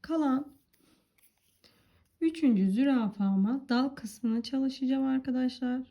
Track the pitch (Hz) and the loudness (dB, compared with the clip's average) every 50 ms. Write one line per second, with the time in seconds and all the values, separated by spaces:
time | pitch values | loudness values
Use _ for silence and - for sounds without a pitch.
0 | - - 320 320 302 277 254 269 294 - - _ _ _ _ _ _ _ _ _ | -6 -2 -2 0 2 2 0 0 -2 -8 -16 _ _ _ _ _ _ _ _ _
1 | _ _ _ _ _ _ _ _ _ _ _ _ _ - _ _ _ _ _ _ | _ _ _ _ _ _ _ _ _ _ _ _ _ -20 _ _ _ _ _ _
2 | _ _ _ _ 330 320 320 330 320 269 226 190 190 190 190 226 269 285 269 247 | _ _ _ _ -2 -2 0 2 4 4 4 6 4 2 2 2 2 4 4 2
3 | 226 196 - - 202 196 196 190 196 214 254 277 - - 240 240 262 277 277 - | 0 -2 -2 0 0 2 4 2 2 2 0 -4 -2 0 0 0 0 0 -4 -8
4 | - 208 - - - 226 220 233 233 - - 269 269 269 262 - 262 254 269 269 | -14 -14 -12 -6 -4 -2 -2 -2 -4 -4 -4 -2 -2 -2 -2 -4 -2 -2 0 0
5 | 269 262 262 262 262 269 247 254 254 254 247 - 254 247 247 262 254 - | 0 0 0 -2 -2 -2 -2 0 -2 -2 -2 -4 -4 -4 -4 -4 -6 -10